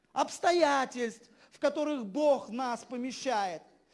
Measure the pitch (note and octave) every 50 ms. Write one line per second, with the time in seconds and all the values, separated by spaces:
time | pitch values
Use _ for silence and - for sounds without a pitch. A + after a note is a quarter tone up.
0 | _ _ - C4 D4+ C#4+ - - - F4+ F4 F4 D#4 C#4+ C#4+ C4+ B3+ B3+ - B3
1 | A#3+ A3+ - - - _ _ _ - _ _ - D4+ C#4 C#4+ D#4 D4 D4+ D4+ C4+
2 | A3+ G3 F#3 D4 D4+ D4 C4+ A3 - - G#3+ B3 C4 B3 A#3 A3+ - - C4 A#3+
3 | B3 C4 A#3 - - C4+ A#3 G#3 G3 F#3 E3 D#3 - _ _ _ _ _